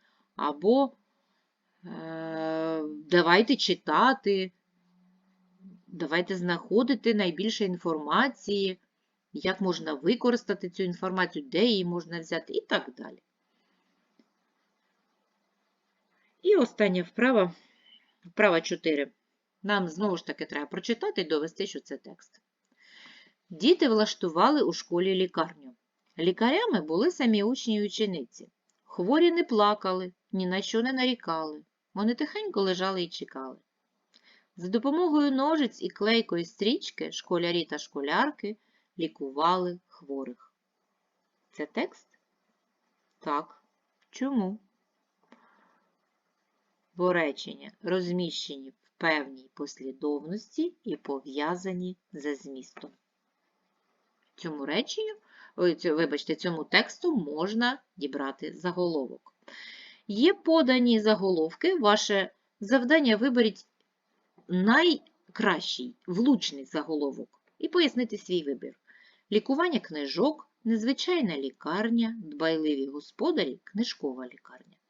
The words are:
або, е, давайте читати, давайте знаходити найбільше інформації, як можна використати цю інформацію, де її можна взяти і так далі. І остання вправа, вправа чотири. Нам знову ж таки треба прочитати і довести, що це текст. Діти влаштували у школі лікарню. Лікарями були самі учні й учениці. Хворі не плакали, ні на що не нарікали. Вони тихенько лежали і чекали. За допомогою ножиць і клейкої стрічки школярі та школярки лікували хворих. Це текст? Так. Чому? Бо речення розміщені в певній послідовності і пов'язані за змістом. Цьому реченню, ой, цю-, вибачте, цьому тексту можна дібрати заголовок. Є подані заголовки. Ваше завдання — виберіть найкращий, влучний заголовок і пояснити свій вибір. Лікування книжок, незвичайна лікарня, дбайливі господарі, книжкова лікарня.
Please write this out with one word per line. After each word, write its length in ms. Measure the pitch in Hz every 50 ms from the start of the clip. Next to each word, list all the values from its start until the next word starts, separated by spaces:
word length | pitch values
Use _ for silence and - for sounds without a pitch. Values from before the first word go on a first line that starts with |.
| _ _ _ _ _ _ _
або, 560 | - - 147 147 147 160 202 240 269 277 262 - _ _ _ _ _ _ _ _ _ _ _ _ _ _ _ _ _ -
е, 1000 | 175 - 160 160 320 320 160 160 - - 160 160 160 160 160 160 160 160 160 156 151 151 151 156 -
давайте 460 | 175 175 165 165 175 202 233 - 277
читати, 960 | 220 - - 180 - _ - 151 165 214 254 269 - - 202 202 190 185 185 - _ _ _ _ _ _ _ _ _ _ _ _ _ _ _ _ _ _ _ _ _ - - - - _
давайте 500 | - - 170 170 139 156 170 180 - 196
знаходити 800 | 180 175 175 175 165 - - 185 214 262 240 277 - - 233 226
найбільше 500 | 208 202 180 160 151 196 226 220 - 214
інформації, 1120 | 190 180 175 - 175 160 156 147 147 156 196 254 277 269 - - - 208 202 196 190 185 - _ _ _ _ _ _ _ _ _ _ -
як 280 | 156 - 185 185 -
можна 340 | 196 185 170 - 160 156 151
використати 760 | 135 135 170 247 240 - 247 240 233 - - 202 185 - 180
цю 120 | - - 190
інформацію, 600 | 180 175 - - 185 185 185 180 170 - 160 147
де 200 | 131 123 165 214
її 200 | 247 226 196 180
можна 360 | 175 175 175 165 160 170 170
взяти 320 | 165 - 175 165 - - -
і 80 | -
так 300 | - - - 190 - - 123
далі. 220 | - - 82 64 - _ _ _ _ _ _ _ _ _ _ _ _ _ _ _ _ _ _ _ _ _ _ _ _ _ _ _ _ _ _ _ _ _ _ _ _ _ _ _ _ _ _ _ _ _ _ _ _ _ _ _ _ _ _ _ _ _ _ _ _ _ _ _ _ -
І 140 | 359 415
остання 460 | 359 254 226 - - 214 196 180 180 170
вправа, 520 | - - - 233 262 262 220 185 180 175 - _ _ _ _ _ _ - _ _ _ _ _ -
вправа 360 | 175 - - 208 202 175 165
чотири. 500 | 165 - 180 165 - 165 156 143 143 135 - _ _ _ _ _ _ _ _ _ -
Нам 260 | 196 208 202 185 170
знову 280 | 156 170 208 208 185
ж 100 | 165 -
таки 200 | - 147 - 160
треба 200 | - - 143 147
прочитати 540 | 139 - 185 - - 233 220 - 415 - -
і 40 | 180
довести, 420 | 151 160 151 151 165 - - 190
що 140 | 202 - 143
це 160 | - - 143
текст. 440 | 131 - - - - _ _ _ _ _ _ _ _ _ _ _ _ _ _ - - - - - - - _ _ _ _ -
Діти 380 | 185 160 196 269 359 - 330 269
влаштували 720 | 220 214 214 214 - - - 180 156 165 196 254 302 294 220
у 100 | 147 170
школі 420 | - - - 175 175 180 190 190
лікарню. 600 | 185 185 180 - 175 160 170 165 151 139 131 123 _ _ _ _ _ _ _ _ -
Лікарями 600 | 165 175 180 - 220 240 277 370 480 466 320 196
були 300 | 156 156 160 175 240 359
самі 320 | 349 - 277 233 220 208 202
учні 340 | 220 262 262 - 240 214
й 100 | 208 208
учениці. 640 | 208 - - 220 202 180 160 127 - - - - - _ _ _ _ _ _ _
Хворі 460 | - - - 175 185 269 320 349 349
не 140 | 339 339 339
плакали, 680 | - 247 214 208 208 214 208 - 190 185 185 185 180 180 _ _ _ -
ні 140 | 190 185
на 160 | 180 185 190 202
що 200 | - - 226 233
не 100 | 254 269
нарікали. 720 | 262 254 254 247 233 - - 165 160 160 156 151 151 151 _ _ _ _ _ -
Вони 200 | 185 202 220 240
тихенько 480 | 240 311 302 - 415 427 403 - 220 196
лежали 400 | 190 185 180 185 190 190 190 175
і 60 | 170
чекали. 480 | - - - - - 135 131 131 123 - _ _ _ _ _ _ _ _ _ _ _ _ _ _ _ _ _ _ _
За 120 | - 170 180
допомогою 640 | 196 233 226 277 277 330 359 339 294 302 285 285 269
ножиць 500 | 262 269 302 320 311 285 214 - - -
і 60 | 185
клейкої 560 | - - 202 214 226 233 226 - 175 170 175
стрічки 680 | 170 - - 196 214 262 - - - - - 160 160 -
школярі 520 | - - - 180 170 175 170 170 175 160
та 140 | - 151 147
школярки 800 | - - - 147 139 143 156 190 254 302 294 - - 202 220 - _ _ _ _ _ _ _ -
лікували 800 | 165 156 - - 147 135 135 143 156 170 180 185 180 180 175 180 _ _
хворих. 680 | _ - - 139 139 135 135 123 123 - - _ _ _ _ _ _ _ _ _ _ _ _ _ _ _ _ _ _ _ _ _ _
Це 140 | - 151
текст? 420 | - - - 302 403 - - _ _ _ _ _ _ _ _ _ _ _ _ _ _ _ _ _ _ _ _ _ _ _ _
Так. 460 | - 160 147 147 160 - - _ _ _ _ _ _ _ _ _ _ _
Чому? 480 | - - 254 269 277 240 196 185 202 220 _ _ _ _ _ _ _ _ _ _ _ _ _ _ - - _ _ _ _ _ _ _ _ _ _ _ _ _ _ _ _ _ _ _ _ _ _ _ _ _ _ _ _ _ _ _
Бо 160 | 175 175 180 180
речення 580 | 175 160 147 139 - - 165 143 139 139 139 - _ -
розміщені 880 | 185 180 190 180 175 175 180 180 165 - - - - 151 139 135 135
в 200 | - _ _ _ _ -
певній 520 | - 170 156 151 139 135 135 131 131 _ _
послідовності 1200 | - 147 143 - - 131 135 131 135 151 147 147 143 139 156 180 214 - - - - 311 349 349 _ -
і 120 | 220 160
пов'язані 1000 | 143 - - 139 135 131 147 131 143 147 156 180 180 185 190 185 180 180 180 185 - _ _ -
за 220 | 160 139 151 143
змістом. 560 | 139 - 160 139 131 127 - _ - - 143 - _ _ _ _ _ _ _ _ _ _ _ _ _ _ _ _ _ _ _ _ _ _ _ _ _ _ _ _
Цьому 300 | - - 175 156 - -
реченню, 480 | - 151 196 269 - - - 440 427 427 427 _ _ - - - - _
ой, 180 | - 180 180 160
цю-, 220 | 160 - 175 151
вибачте, 380 | 156 170 151 147 147 - - 160
цьому 300 | - - 180 170 160 147
тексту 520 | - - 190 233 - - - - 349 320
можна 680 | 233 165 143 147 151 170 196 214 226 240 240 262 294 _ _ _
дібрати 580 | - 143 139 135 143 139 135 135 - - 156 -
заголовок. 800 | - 160 180 170 180 180 175 165 147 131 117 - - _ _ _ _ _ - - - - - - - - - - _ _ -
Є 260 | 202 208 254 349 403
подані 640 | - - 330 320 320 311 247 262 254 247 240 233 220
заголовки. 720 | 208 220 214 175 190 196 185 165 156 165 170 - - 339 381 339
Ваше 540 | 226 208 208 - - - 208 196 185 - - _ _ _ _ _
завдання — 560 | 208 202 247 269 240 240 302 320 294 240 214
виберіть 500 | 208 233 277 247 247 233 220 190 - - _ _ _ _ _ _ _ _ _ _ _ _ _ _ _ _ -
найкращий, 1500 | 180 185 185 208 240 294 330 359 302 - - _ _ _ _ - - - 220 202 175 190 185 - - - 254 247 240 _ _
влучний 580 | - 180 185 233 277 277 190 - - 147 139 135
заголовок 800 | 131 - 160 147 - 160 147 147 139 131 - 113 - _ _ _ _ _ -
і 100 | - 320
пояснити 500 | - 359 330 262 - 240 254 220 208 202
свій 240 | - - 180 175 151
вибір. 360 | 139 139 120 - 135 135 _ _ _ - _ _ _ _ _ _ _ 202
Лікування 480 | 214 214 - 269 285 349 359 320 214
книжок, 720 | - - 160 151 143 139 135 151 214 294 311 - - _ _ _ -
незвичайна 720 | 220 233 220 214 240 277 - - - 359 339 269 185 160 139
лікарня, 800 | 135 131 - _ - 151 165 196 220 233 233 233 226 226 233 233
дбайливі 680 | 185 156 147 147 160 160 165 160 156 151 147 139 135
господарі, 720 | 139 139 147 143 - - - 220 330 349 285 175 139 123 - _
книжкова 640 | - - 196 240 - - - - 139 127 127 127
лікарня. 480 | 123 - - _ - - - - _ _ _ _ _